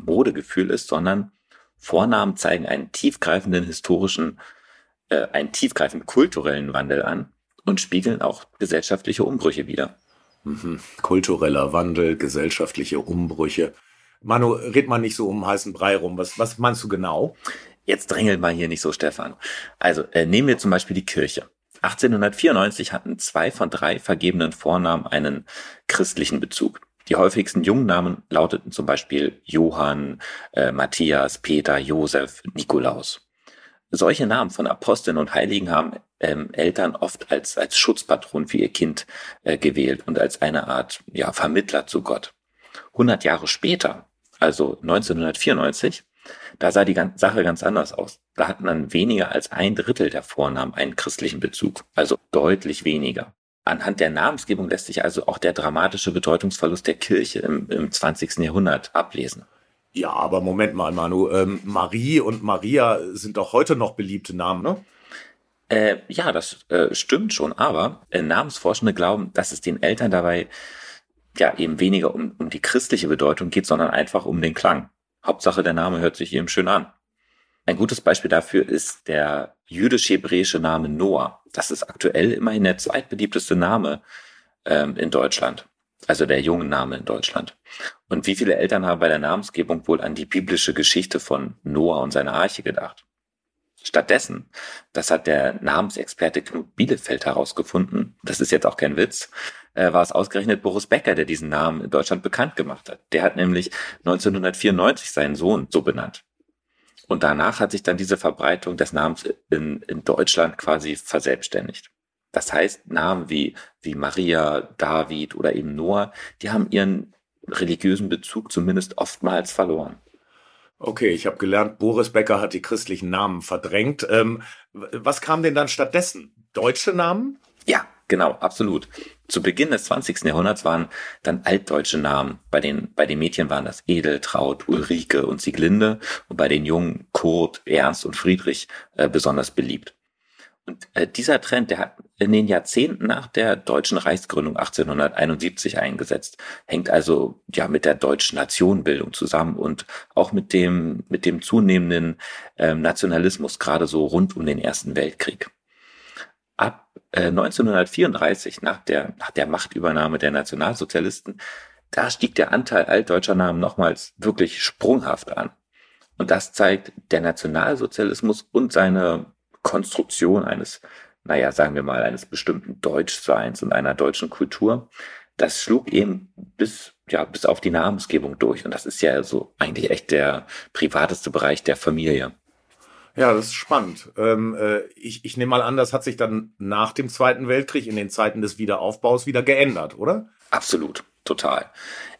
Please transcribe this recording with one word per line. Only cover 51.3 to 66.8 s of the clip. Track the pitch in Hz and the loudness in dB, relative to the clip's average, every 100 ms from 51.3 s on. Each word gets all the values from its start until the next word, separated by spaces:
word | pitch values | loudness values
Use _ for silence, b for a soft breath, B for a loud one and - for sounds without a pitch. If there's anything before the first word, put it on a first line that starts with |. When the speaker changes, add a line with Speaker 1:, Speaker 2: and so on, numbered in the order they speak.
| - | -4
Speaker 1:
Bezug, | - - - - - | -6 -2 -4 -4 -4
also | - 76 - _ | 0 2 0 _
deutlich | - 76 95 - - 78 | 2 4 2 0 -4 -2
weniger. | 76 67 62 - _ _ _ - | -2 -2 -4 -10 _ _ _ -4
Anhand | 80 - 101 | -2 -4 0
der | 80 | 0
Namensgebung | 76 110 151 - 98 92 | 2 0 -2 -4 -4 -2
lässt | - - | -4 -4
sich | - | -2
also | 85 - - | -2 -2 -2
auch | - | 0
der | 87 | -2
dramatische | 85 76 78 95 98 98 | 0 -2 0 0 0 -2
Bedeutungsverlust | 85 - 82 98 - 82 90 - | -2 2 2 0 0 -2 0 -2
der | |
Kirche | - - 95 - - | -2 0 0 0 -4
im, | - 76 - | -4 -4 -4
im | - 76 | -4 -4
zwanzigsten | - 78 80 - - | -2 -2 -2 -6 -2
Jahrhundert | 80 87 90 69 - - | -2 2 2 0 -2 -2
ablesen. | - - 64 - - _ _ _ _ | -2 -4 -8 -10 -18 _ _ _ _
Speaker 2:
Ja, | 90 85 | -6 -4
aber | - 85 92 | -2 0 0
Moment | 92 92 107 | 0 0 0
mal, | 90 80 | 0 -2
Manu, | 87 85 92 95 | 0 0 2 2
ähm, | 95 95 98 98 | 2 2 -2 -4
Marie | 98 92 113 123 156 | -2 -2 -2 2 2
und | 107 110 | 2 -2
Maria | 104 95 104 139 117 101 90 | -2 -2 2 4 4 2 -2
sind | 92 107 104 | -10 -8 -6
doch | 92 | 0
heute | 120 156 135 | 2 4 2
noch | 104 - | 0 -2
beliebte | 98 98 - 90 | -6 -6 -8 -4
Namen, | 87 92 | -2 -2
ne? | 143 190 B B B B B B _ _ _ | -2 -4 B B B B B B _ _ _
Speaker 1:
Äh, | 110 107 95 - | 2 4 2 -4
ja, | - 170 | -2 0
das, | 82 - - _ | 0 -4 -12 _
äh, | 87 | 2